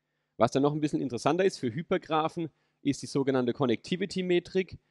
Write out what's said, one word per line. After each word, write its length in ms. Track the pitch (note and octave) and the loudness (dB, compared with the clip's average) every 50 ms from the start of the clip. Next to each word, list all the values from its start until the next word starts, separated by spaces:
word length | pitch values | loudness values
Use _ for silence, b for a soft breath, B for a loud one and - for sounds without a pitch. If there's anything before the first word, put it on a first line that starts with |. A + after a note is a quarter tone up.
| _ _ _ _ _ _ _ - | _ _ _ _ _ _ _ 2
Was 140 | A2 A#2+ - | 2 4 4
dann 100 | C3+ C#3 | 4 2
noch 100 | D3 D3+ | 2 2
ein 80 | D#3 | 0
bisschen 200 | D3 D3 - D#3 | -2 -2 -2 -2
interessanter 440 | D3+ C3+ A#2+ A2+ - C#3 D#3 F3 F#3+ | -4 -4 -4 -2 0 2 2 2 2
ist 140 | F#3+ - - | 2 0 -2
für 140 | - A#2+ G#2+ | -4 -4 -4
Hypergraphen, 800 | D#3 E3+ - F#3+ F3 - - D#3+ D#3 D#3 D#3 - F3 E3 D3 - _ _ _ _ _ - | -4 -4 -2 -2 -2 -2 0 0 0 0 -2 -2 -6 -8 -8 -10 _ _ _ _ _ -2
ist 200 | C#3+ C3+ - - | -2 -2 -2 -4
die 40 | |
sogenannte 460 | - - C#3+ C3+ C#3 C3+ C3 B2+ A#2+ A#2 | -4 -2 0 0 2 2 2 2 0 0
Connectivity-Metrik. 1300 | - C#3+ A#2+ A2 - - - F3+ E3+ G3 F#3+ - F#3 F#3 F3+ F3 F3 F3 - - F#3 F#3 - - - _ _ | 2 2 2 0 0 -2 -4 -4 -4 -4 -4 -4 -4 0 0 0 0 0 0 -2 -2 -2 -4 -6 -20 _ _